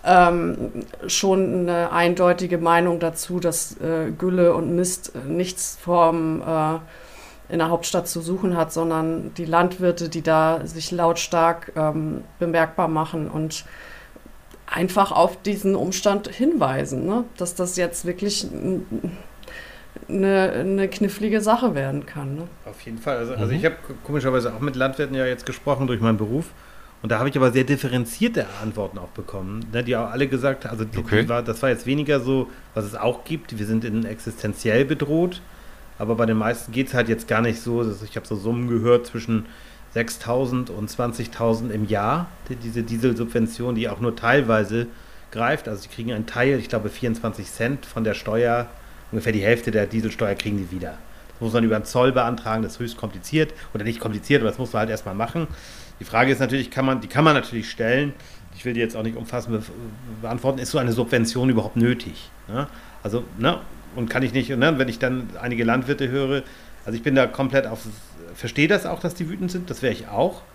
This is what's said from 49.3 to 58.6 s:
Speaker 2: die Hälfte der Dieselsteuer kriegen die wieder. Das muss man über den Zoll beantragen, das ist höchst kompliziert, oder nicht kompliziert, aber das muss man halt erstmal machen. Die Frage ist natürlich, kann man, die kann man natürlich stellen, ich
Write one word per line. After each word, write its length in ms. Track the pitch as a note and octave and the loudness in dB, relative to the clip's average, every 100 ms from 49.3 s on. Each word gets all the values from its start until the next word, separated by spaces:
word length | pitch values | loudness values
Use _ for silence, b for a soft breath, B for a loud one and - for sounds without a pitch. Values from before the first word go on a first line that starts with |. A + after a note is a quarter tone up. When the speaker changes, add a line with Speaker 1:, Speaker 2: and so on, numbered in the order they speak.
Speaker 2:
die 100 | G#2+ | 2
Hälfte 280 | G2 A#2 - | 4 4 4
der 160 | G#2+ G2 | 2 2
Dieselsteuer 480 | A2+ A2 - G#2+ | 0 -2 0 -2
kriegen 240 | G2 G#2+ G2+ | 0 -2 -2
die 140 | F2+ | -4
wieder. 260 | F#2 E2 - B B B | -6 -8 -12 B B B
Das 100 | - | -6
muss 100 | A#2 | 0
man 100 | A#2 | 4
über 160 | A2+ G#2+ | 4 2
den 60 | |
Zoll 260 | - B2 C3 | 2 4 6
beantragen, 540 | B2+ A#2+ A2+ A2+ A2+ | 6 2 -2 -2 -2
das 80 | A2+ | -2
ist 80 | - | -4
höchst 160 | A#2 - | -8 -6
kompliziert, 580 | A2 F#2 - D#3 D3+ B B | -8 -8 -2 0 0 B B
oder 120 | G#2+ | -4
nicht 160 | G#2+ A2+ | -4 -4
kompliziert, 400 | A2+ G#2 - C#3+ | -4 -6 4 4
aber 80 | A2 | 4
das 80 | G2+ | 0
muss 140 | A#2+ | -4
man 80 | A2 | 0
halt 100 | A2+ | 0
erstmal 240 | A2 G2+ | -2 -6
machen. 320 | F#2+ - E3+ D#3 B B B B - | -4 -4 -4 -6 B B B B -16
Die 40 | |
Frage 260 | - A2+ C3 | 0 4 4
ist 80 | B2+ | 4
natürlich, 320 | C3 C3+ B2 | 2 0 -2
kann 140 | C3 | 0
man, 160 | C3+ B2+ | 2 0
die 80 | G#2+ | 0
kann 160 | C3+ | 6
man 100 | D#3 | 6
natürlich 340 | C#3+ A2 A#2 - | 6 2 -6 -6
stellen, 440 | - A2+ B2+ C#3+ - B B B | -2 2 2 0 -4 B B B
ich 100 | F2+ | -8